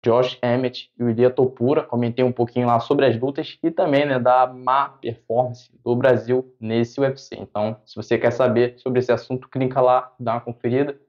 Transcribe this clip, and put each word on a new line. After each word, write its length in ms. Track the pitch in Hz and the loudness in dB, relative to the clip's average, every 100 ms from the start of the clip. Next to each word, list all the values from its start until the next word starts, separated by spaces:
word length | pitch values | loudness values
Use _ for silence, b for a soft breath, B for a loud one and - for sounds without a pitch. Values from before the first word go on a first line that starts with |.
Josh 340 | 117 117 127 - | 2 2 0 -2
Emmett 520 | 120 123 127 - - - | -2 0 -2 -6 -20 -4
e 60 | |
o 80 | 120 | -2
Ilia 180 | 110 123 | 2 2
Topuria. 540 | 127 131 - 120 156 | 4 0 0 0 0
Comentei 420 | - 120 117 120 | 0 -2 -2 0
um 60 | 127 | 0
pouquinho 380 | 120 117 123 123 | 0 -2 0 2
lá 100 | 117 | 0
sobre 280 | - 143 139 | 0 0 0
as 120 | 113 | 0
lutas 400 | 131 139 151 - | -4 -6 -10 -4
e 120 | 165 | -4
também, 340 | 165 180 139 147 | 0 0 2 2
né, 140 | 127 | 0
da 260 | 120 127 127 | 4 4 2
má 420 | 127 127 135 139 | -2 -2 0 -2
performance 800 | - 117 117 _ 117 123 120 - _ | -6 -10 -10 _ -2 -2 -6 -20 _
do 120 | 120 120 | -2 2
Brasil 580 | 131 117 113 127 131 _ | 4 2 2 -2 -2 _
nesse 400 | 110 113 117 139 | -4 -2 -2 -2
U 40 | |
F 140 | 135 135 | -2 -4
C. 160 | - 107 | -14 -16
Então, 400 | 101 104 107 113 | -10 -6 -6 -6
se 120 | _ - | _ -14
você 200 | 110 113 | -2 0
quer 140 | 120 | 0
saber 480 | 120 127 113 123 - | 2 0 2 0 -2
sobre 220 | 131 123 | -2 -2
esse 100 | 123 | 0
assunto, 380 | 117 - 127 - | -2 -2 -10 -8
clica 320 | 135 131 135 | -4 -2 2
lá, 320 | 127 127 - _ | 2 2 -2 _
dá 160 | 120 | -6
uma 60 | 120 | -6
conferida. 560 | 120 117 120 127 147 143 | -6 -8 -2 -2 -2 -6